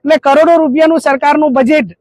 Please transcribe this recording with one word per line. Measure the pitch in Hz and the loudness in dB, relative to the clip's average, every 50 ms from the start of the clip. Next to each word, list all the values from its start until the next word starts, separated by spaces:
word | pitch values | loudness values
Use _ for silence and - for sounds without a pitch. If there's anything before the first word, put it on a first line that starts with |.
| - | -2
એટલે | 277 320 | -2 -2
કરોડો | 285 - 277 277 294 320 339 339 | 0 0 0 2 2 2 2 2
રૂપિયાનું | 330 320 285 247 311 320 320 330 311 | 0 0 -2 0 0 0 0 0 0
સરકારનું | - 294 277 262 285 285 294 302 302 302 | -2 -2 -4 -2 -2 -2 0 0 0 0
બજેટ | 247 269 269 226 311 302 240 170 170 _ | 0 0 0 0 0 -2 -2 -6 -12 _